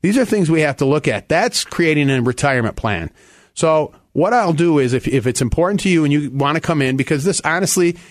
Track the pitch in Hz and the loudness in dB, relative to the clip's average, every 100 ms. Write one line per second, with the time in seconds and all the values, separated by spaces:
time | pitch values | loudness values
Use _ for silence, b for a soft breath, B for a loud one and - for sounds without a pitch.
0 | - 226 233 214 165 160 151 135 135 147 | 2 0 0 0 2 2 2 0 0 2
1 | 147 117 - 165 233 - - - 165 151 | 0 -4 -2 0 0 -2 -8 -2 0 2
2 | 139 135 120 123 143 131 113 - 113 98 | 2 0 0 0 0 0 -2 -4 -4 -4
3 | 80 b b b b - 165 156 151 b | -6 b b b b -2 2 2 0 b
4 | b - 175 240 196 156 170 151 131 127 | b -2 0 2 0 2 2 2 2 0
5 | - 135 117 120 123 - 175 208 190 170 | 0 -2 -2 -2 -2 0 0 0 0 0
6 | 151 143 147 131 143 160 - 160 135 131 | 2 0 -2 -2 -2 -2 -2 -2 0 -2
7 | 135 151 160 160 - 165 190 - 170 170 | -2 -2 -2 -2 -2 -2 -2 0 0 -2
8 | B | B